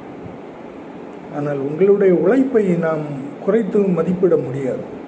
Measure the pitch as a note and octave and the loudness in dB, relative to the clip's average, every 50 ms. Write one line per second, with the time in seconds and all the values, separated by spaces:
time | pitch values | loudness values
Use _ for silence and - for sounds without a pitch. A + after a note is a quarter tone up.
0 | - - - - - - - - - - - - - - - - - - - - | -16 -16 -14 -14 -14 -14 -14 -14 -16 -16 -16 -16 -16 -16 -16 -16 -16 -16 -16 -16
1 | - - - - - - C#3+ D3 C#3+ D3 C#3+ C#3 C3+ C#3+ D3+ D#3+ F#3+ G3+ G3+ G3+ | -16 -16 -16 -16 -14 -10 -8 -6 -4 -4 -4 -2 -4 -2 0 2 4 6 6 6
2 | G3+ F#3+ F3 D#3+ D3 F#3 A#3+ C4+ C4 - - A3 G3+ F#3 F3 E3 D#3+ D#3+ D#3+ D3+ | 6 6 6 6 4 4 4 4 4 4 4 2 4 2 2 2 2 0 0 -2
3 | D3+ D3 C#3+ C3+ - - - - - F#3+ G3 A#3 A3 F3+ - G#3+ G3+ F#3+ F3 E3 | -2 -6 -6 -8 -8 -10 -10 -6 -2 0 2 2 2 2 2 2 2 2 2 2
4 | E3 F3+ F3+ F3+ F#3 F3 E3 C#3 C3+ C3 C3+ C#3 C3+ B2 G#2+ - - - - - | 0 0 0 2 4 4 4 2 0 0 -4 -4 -4 -4 -4 -4 -6 -10 -12 -14
5 | - | -14